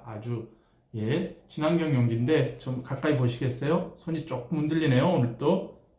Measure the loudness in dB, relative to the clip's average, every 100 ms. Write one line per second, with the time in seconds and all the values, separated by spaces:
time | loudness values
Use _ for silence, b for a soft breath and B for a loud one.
0 | -12 -12 -6 -6 -8 b b b _ -6
1 | -2 0 -2 -8 _ -2 0 2 2 4
2 | 4 2 2 2 2 -4 -6 -6 -6 -2
3 | 0 2 2 0 -4 -2 0 0 -2 -10
4 | -6 -6 -4 -8 -4 -2 0 2 4 4
5 | 4 2 0 0 0 0 -2 -16 _